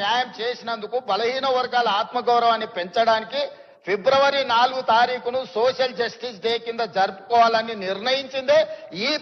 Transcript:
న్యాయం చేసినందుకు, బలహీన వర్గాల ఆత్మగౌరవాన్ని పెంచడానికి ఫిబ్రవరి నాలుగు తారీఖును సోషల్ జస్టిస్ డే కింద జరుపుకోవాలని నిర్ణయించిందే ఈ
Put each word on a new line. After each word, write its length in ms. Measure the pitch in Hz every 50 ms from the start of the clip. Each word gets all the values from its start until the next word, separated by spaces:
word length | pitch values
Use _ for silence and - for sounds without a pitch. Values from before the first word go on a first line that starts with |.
న్యాయం 260 | 202 202 226 247 254 247 175 -
చేసినందుకు, 580 | 220 240 247 240 - 233 233 220 208 208 233 254 254 233
బలహీన 400 | 190 196 233 233 254 262 254 269 254
వర్గాల 320 | 254 254 240 240 240 240 220 196 202
ఆత్మగౌరవాన్ని 680 | 220 220 - 247 240 247 240 240 233 233 226 220 220 220 -
పెంచడానికి 680 | 185 175 180 - 233 226 226 220 220 220 - 190 185 190 - - - - - - _ - 170
ఫిబ్రవరి 540 | 196 202 185 262 269 277 277 277 277 277 269 247
నాలుగు 300 | 233 233 247 262 262 262 254 247
తారీఖును 480 | 220 226 240 247 254 247 247 233 240 262 254 - -
సోషల్ 400 | 214 233 262 254 254 262 254 240 190
జస్టిస్ 360 | 233 220 226 - - 254 226 185 -
డే 100 | 226 233 233 226
కింద 200 | 233 226 233 233 208 151 185
జరుపుకోవాలని 760 | 190 196 196 - - - 233 233 233 226 226 220 226 226 226 208 190
నిర్ణయించిందే 760 | 185 196 196 208 254 262 269 269 262 - 269 262 254 294 320 302 302 - - - - 156 175 214 277
ఈ 20 | 302 294